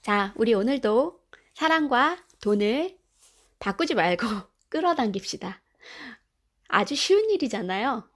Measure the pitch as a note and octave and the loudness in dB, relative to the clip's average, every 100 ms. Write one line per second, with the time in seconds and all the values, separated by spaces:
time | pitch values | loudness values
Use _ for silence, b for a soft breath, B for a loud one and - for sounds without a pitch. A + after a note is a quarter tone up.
0 | - G#3 G3+ - A3 A3 A3 C#4 A3 G#3+ | 0 0 0 0 2 2 2 0 2 2
1 | D4+ - _ B B - D#4+ D#4+ D4+ B3 | 0 -4 _ B B -4 0 2 2 2
2 | C#4+ F4+ _ _ G3+ G#3 G#3 B3 F4+ - | 2 0 _ _ 0 2 2 0 -2 -8
3 | _ _ b b b _ - G3 E4 - | _ _ b b b _ -6 -2 -2 2
4 | E3+ F3 A3+ G#3+ - _ _ D#4 F4 D#4+ | 2 0 -2 -4 -8 _ _ -2 0 0
5 | A#3 F#3+ - - F#3 F#3+ _ _ B B | -2 -4 -8 -10 -10 -12 _ _ B B
6 | B3+ B _ _ _ _ _ - G#3 C#4+ | -18 B _ _ _ _ _ -2 0 -2
7 | - G4 A4 G4+ C#4 G3+ F3+ F#3+ A#3+ A#3 | 2 4 4 0 0 -4 -4 -2 -2 -4
8 | - | -8